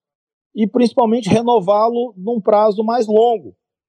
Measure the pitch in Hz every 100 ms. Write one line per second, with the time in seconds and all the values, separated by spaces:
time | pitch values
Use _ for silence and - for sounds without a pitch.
0 | _ _ _ _ _ - 214 247 233 -
1 | 233 233 208 214 233 233 180 208 226 240
2 | 247 185 185 240 214 208 220 202 220 240
3 | 220 214 233 226 123 - _ _